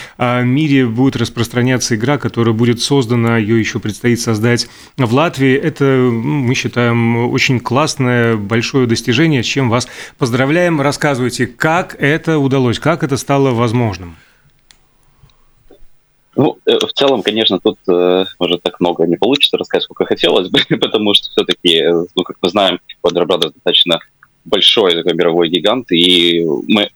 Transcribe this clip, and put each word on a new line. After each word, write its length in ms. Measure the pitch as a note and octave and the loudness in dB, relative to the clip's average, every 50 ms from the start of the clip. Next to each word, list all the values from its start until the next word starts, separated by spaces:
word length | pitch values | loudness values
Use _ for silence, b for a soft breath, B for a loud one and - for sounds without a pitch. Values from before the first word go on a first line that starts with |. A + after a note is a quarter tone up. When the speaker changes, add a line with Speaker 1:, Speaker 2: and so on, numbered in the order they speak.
| B B B B | B B B B
Speaker 1:
а, 220 | B2 A#2+ B2 B2 | -2 0 0 0
мире 440 | B2 B2 B2+ D3 D#3+ D3 C#3 C3+ C3 | 0 0 0 0 2 2 2 2 2
будет 300 | A#2 A2 A#2+ C3 C3+ - | 2 2 2 2 2 2
распространяться 800 | - C3+ - - A#2+ A2+ - - B2 B2 C3 C3 A#2+ - - A#2+ | 0 -4 -4 -2 -4 -4 -2 0 0 0 2 0 0 0 -2 -2
игра, 200 | G#2+ A2+ B2+ D3 | -2 0 0 -2
которая 380 | C3+ - A2+ - A#2 A#2 A#2 A2+ | -2 -2 -4 -2 0 0 2 2
будет 260 | A2 B2 A#2+ A#2+ A#2+ | 2 2 2 0 0
создана, 580 | - - C#3+ C#3 B2 A2 A#2+ A#2+ A2+ A#2 A#2 A2+ | 0 0 0 0 0 0 0 0 0 2 0 0
ее 180 | G#2+ G#2 A2+ | 0 2 2
еще 240 | A2+ G#2+ - - A2+ | 0 0 -2 -4 -6
предстоит 400 | - G#2+ G2+ - - B2 A#2+ A2+ | -6 -6 -6 -2 0 0 0 0
создать 480 | - A#2+ A2 G#2 A2 A#2+ A#2+ A2+ - - B B B B B | 0 -2 -2 0 0 0 0 0 -2 -6 B B B B B
в 160 | B C3 A2 | B -2 0
Латвии. 400 | A2+ C#3 D#3+ F3 - C3+ C3+ C3 B2+ | 2 2 0 0 0 0 2 2 2
Это, 280 | C3+ - D#3+ B2 - C#3+ | 2 0 -2 -2 0 0
м, 300 | C3+ C3+ C3 B2+ B2 A#2 A2+ A2+ C#3+ D3+ D3 B2+ A#2 | 2 2 2 2 2 0 0 -2 -2 -2 -2 0 -2
мы 60 | C3 | -2
считаем, 800 | - - A2+ - B2 A#2+ A#2+ A#2 A#2+ A#2 A#2 A#2 A#2 A#2+ - | -2 -4 -4 -2 0 0 2 2 2 2 2 2 0 0 0
очень 260 | - C3 - - C3 A2+ | 0 0 0 2 0 0
классное, 800 | - - A2+ C3 B2 A#2+ - - C3 B2 B2 A#2+ A#2 A#2 A2+ | 0 0 0 0 0 0 -2 -2 0 0 2 2 2 0 0
большое 500 | G#2+ G2+ G2 A2+ A#2 A2 - - C3+ B2+ | -2 -2 -2 -2 -2 -2 0 0 0 2
достижение, 560 | A2+ A#2 A#2 - B2+ A#2 A#2 E3 E3 D3 B2+ | 2 0 0 0 0 0 2 2 2 2 0
с 40 | G#2+ | -2
чем 220 | - - C#3 C3+ A#2 | -2 -2 0 0 0
вас 200 | A2 B2+ - - B B B B B | 0 -2 -2 -4 B B B B B
поздравляем. 640 | B C3+ A#2+ A#2 A#2+ C3+ C#3 D#3 F3+ F3+ F3 E3 D3 | B -4 -2 0 0 0 0 2 2 2 0 0 0
Рассказывайте, 680 | C3+ D3 D#3 - - D3+ C#3 A#2+ B2+ A#2+ A#2 - B2 B2 | 0 0 -2 -2 -2 -2 -2 0 -2 -2 -2 -2 -4 -4
как 480 | - - D#3 D#3+ D#3+ F3+ - - - - | -4 -2 -2 0 0 0 -2 -4 -6 -2
это 400 | - C#3 D#3 D#3 - E3 D#3+ D3+ | 0 0 0 0 0 0 0 0
удалось, 400 | C#3 C3+ C3 C#3 B2+ A#2+ G#2+ - | 2 2 2 2 2 0 0 0
как 240 | - C#3+ - - | 0 -2 -2 0
это 140 | D#3+ - C#3 | -2 -2 -2
стало 340 | - - - C#3+ C#3 C#3 C3+ | -2 -2 0 0 2 2 2
возможным? 640 | B2 A2+ B2 A#2 G#2+ B2 A#2+ A2 F#2 F2 F#2 E2+ E2 b b b b b b b _ _ _ _ _ _ _ _ _ _ _ _ _ _ _ - _ _ _ _ _ _ _ - - - - - - _ _ _ _ _ _ _ - | 2 0 0 0 0 0 -2 -2 -4 -8 -12 -16 -18 b b b b b b b _ _ _ _ _ _ _ _ _ _ _ _ _ _ _ -20 _ _ _ _ _ _ _ -20 -20 -20 -20 -20 -20 _ _ _ _ _ _ _ 0
Speaker 2:
Ну, 220 | A#2 C3+ D#3 - - - | 0 0 0 0 -2 -2
э, 120 | - B2 A2 | 0 0 0
в 140 | - - | 0 -4
целом, 300 | - - C#3+ C#3 C3+ A2 | -2 0 0 0 0 0
конечно, 360 | F2+ G2+ G#2 A2 A2 B2 G2+ F2 | -2 -2 -2 0 0 0 0 0
тут, 200 | - A2 - _ - - | -2 -2 -4 _ -2 0
э, 360 | F2+ F2 F2+ F2+ F2+ F#2 F#2+ - - - | 0 2 2 2 2 0 0 -2 -6 -4
может, 240 | F2+ F2 F2 E2+ | -4 -2 -2 -2
так 160 | - F2 - - | -4 -4 -4 -2
много 240 | F2+ F2 E2+ - E2 | -2 -2 0 0 0
не 100 | E2+ E2 | 0 0
получится 400 | - G2 A2+ C#3 - - - - | 0 2 0 2 2 0 0 -2
рассказать, 280 | - F2 - - F2+ - | -2 -4 -2 -2 -2 -2
сколько 200 | - - - - | -2 -4 -4 -4
хотелось 420 | - G#2+ - - E3+ D#3 A2 F2+ F#2 | -2 -2 0 0 0 2 0 0 0
бы, 120 | - - | -2 -2
<laughs> 180 | - - - A2+ | 0 0 -2 -2
потому 320 | - A#2+ - A2 G#2+ G#2 G2+ | -2 -2 -2 0 0 2 0
что 140 | - - - | 0 0 -2
все-таки, 480 | - G#2+ G2 - F2+ - - F2 E2 D#2+ | -2 -2 0 -2 -2 -2 0 2 2 2
э, 100 | D2 E2 E2+ E2+ F2 - - | 2 2 2 0 -2 -4 -4
ну, 80 | F#2 | -4
как 140 | F2 - E2 _ | -4 -4 -4 _
мы 80 | - F2+ | -2 0
знаем, 300 | E2+ G#2 G2 F#2 F2 E2+ _ - - _ | 2 2 2 2 0 -4 _ -14 -8 _
Warner 240 | - F2 E2 E2+ E2+ | -2 0 0 0 0
Brothers 260 | - F#2 E2 D#2+ D#2 - | 0 0 -2 -2 -4 -6
достаточно 440 | _ - F2+ D#2+ - - F2 E2+ E2 - _ _ _ _ _ _ _ - | _ -2 0 0 2 2 0 -2 -4 -4 _ _ _ _ _ _ _ -8
большой 500 | - - G2 - - - A#2 G#2 F2+ E2+ | -4 -2 0 2 2 2 2 2 2 2
такой 200 | E2 D#2+ F2 E2 | 0 0 -2 0
мировой 340 | E2 F2 E2+ E2 F2 F2 D#2+ | 0 2 2 2 2 2 2
гигант, 420 | F2 F2 D#2 G#2 A#2 C3 A#2+ - | 0 0 0 0 0 -2 -2 -2
и 520 | F2 E2 G2 A2 F2+ F2 F2 F2 E2+ E2+ E2+ D#2+ C#2+ B1 - - | 0 2 4 4 4 4 4 2 2 2 0 0 -2 -2 -2 0
мы, 200 | G#2+ G#2 G#2 - _ | 0 0 0 -2 _